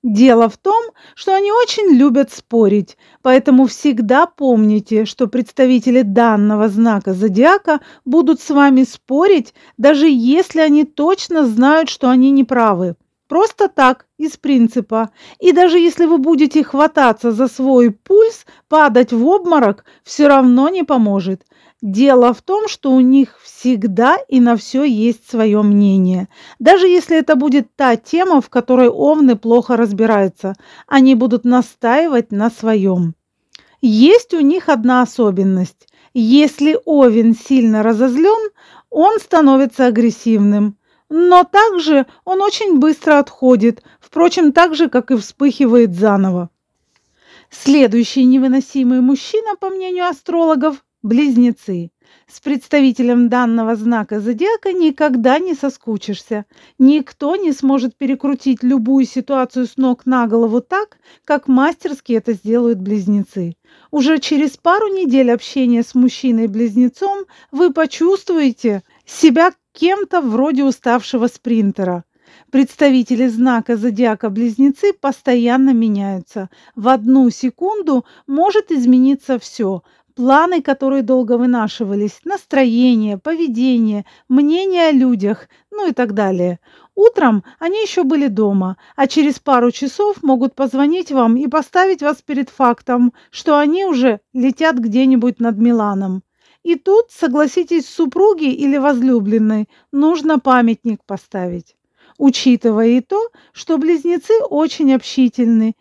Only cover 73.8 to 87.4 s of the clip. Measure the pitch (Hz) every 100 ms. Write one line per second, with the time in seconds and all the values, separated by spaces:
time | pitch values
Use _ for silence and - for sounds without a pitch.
73.8 | 240 208 240 214 226 196 240 214 277 277
74.8 | 403 381 277 277 - 247 240 262 269 233
75.8 | 226 202 196 190 - 214 190 _ _ -
76.8 | 220 262 220 269 247 - 254 _ 370 427
77.8 | 320 254 - _ - 277 381 415 440 311
78.8 | 240 254 262 277 - 247 - - 196 185
79.8 | _ _ _ - 247 277 349 349 277 269
80.8 | 269 277 226 254 220 240 247 247 214 -
81.8 | 202 202 208 - 330 392 _ 277 254 233
82.8 | 254 233 214 202 302 330 330 226 262 240
83.8 | 220 208 - _ _ 254 294 339 392 359
84.8 | 330 277 254 226 202 220 - _ _ 415
85.8 | 370 247 247 202 196 180 180 175 _ _
86.8 | _ - 440 415 277 214